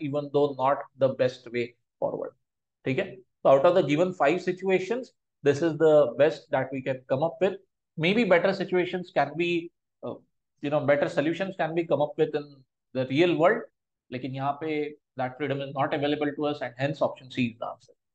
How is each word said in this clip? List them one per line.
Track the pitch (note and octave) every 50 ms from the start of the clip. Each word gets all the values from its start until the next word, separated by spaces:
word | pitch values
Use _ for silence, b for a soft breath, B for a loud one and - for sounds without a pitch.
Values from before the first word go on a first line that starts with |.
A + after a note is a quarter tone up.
| D#3+
even | C#3+ C#3 D3 C#3+ C#3+
though | C3+ C#3+ C#3+ C#3+ C3+
not | B2+ B2+ C3+ C#3+ - - - _ B2+
the | C3+ B2+ - -
best | B2+ B2+ - - - A#2 A#2
way | A#2+ A#2 - - _ _ _ _ _
forward, | - - G#2+ G2+ - - - _ _ _ _ _ _ _ _ _ -
ठीक | D3 C3 D#3
है। | G3 - -
So | - - _ _ _ - D#3
out | C#3 C#3 - F3
of | F3
the | F#3+ E3 C#3
given | D3 D3+ F3+ F#3 F3+
five | - C#3+ C#3+ F3 F3+
situations, | - F#3 F3+ - F#3+ F#3+ F#3 F3+ F#3 - A#3 B3+ B3 - _ _ _ _ _ _ -
this | C#3+ C3+ C#3 E3+
is | E3 D3+ D3 D#3+
the | D#3 D3+ D3+ C#3+ A#2+ -
best | A2+ A2+ A#2+ - - - _ C#3+
that | C3 B2+ - C#3
we | C3+ B2+
can | C3+ C3 C3 - -
come | F3+ D3 D#3
up | E3 E3 -
with। | F3+ G3+ G3 - _ _ _ _ _ _ _
Maybe | - D#3 F3 G#3 A#3 A#3+ F#3 F#3
better | E3+ F#3 G3 F#3+
situations | - F3 - F#3 F3+ E3+ F3 - F3+ E3 - -
can | D#3 C#3 C#3 D3
be, | D#3 F3 F3 F3 E3 E3 E3+ - _ _ _ _ _ -
uh, | B2 A#2 - _ _ _ _ _ _ _ _ -
you | C#3+ D3+
know, | D3 C3+ C3+
better | D3 F#3+ F3+
solutions | D#3+ - - C#3 D#3+ E3 - F#3+ F#3+ - -
can | E3 D#3 D#3+
be | E3+ E3 E3
come | D3+ C#3 D3
up | D3 - - D#3
with | D#3 D3 D3
in | D3 D3 C#3+ C3 _ _ _ _ _ _ -
the | C3 C3 C3
real | C3+ D3 F3 F3+ E3 D3 D#3+
world, | F#3+ A3+ A#3 - - _ _ _ _ _ _ _ _
लेकिन | B2+ B2 C3+ C3 C3
यहाँ | C3+ C3+ C#3+ C#3+ -
पे | D#3+ D#3+ D#3 D3+ D3 D3 D3+ - _ _ _ C3
that | C3 B2+ -
freedom | - D3+ C3 C#3 C3+ C#3
is | C3+ -
not | C3 C#3 D3+ E3 D3
available | C#3 D3 D3 D3 D3 D3 C#3 -
to | D3+ D3
us | D3 - C3
and | B2 - -
hence | C3+ D3 D3+ - C3+
option | A2+ - - C3+ B2+ -
C | C3 B2 A#2
is | A2 -
the | - F#2+
answer, | - - _ - _ _ _ _